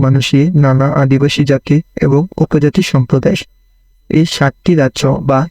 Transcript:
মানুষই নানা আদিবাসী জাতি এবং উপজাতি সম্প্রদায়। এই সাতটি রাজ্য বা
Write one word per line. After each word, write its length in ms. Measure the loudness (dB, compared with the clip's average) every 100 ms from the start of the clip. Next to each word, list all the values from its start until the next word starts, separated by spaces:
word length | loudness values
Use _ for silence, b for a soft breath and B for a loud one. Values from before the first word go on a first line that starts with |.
মানুষই 460 | 0 0 0 0 2 2
নানা 240 | 2 2 0 0
আদিবাসী 400 | 0 0 0 0
জাতি 320 | -2 -2 0 -2 -2 -4 0
এবং 160 | 0 0 -4
উপজাতি 380 | -2 0 0 0 0
সম্প্রদায়। 460 | -2 0 0 0 -2 -6 _ _ _ _ _ -4
এই 160 | -2 0 -2
সাতটি 360 | -4 -2 0 0
রাজ্য 200 | 0 0 -2 -2 0
বা 80 | -2 -2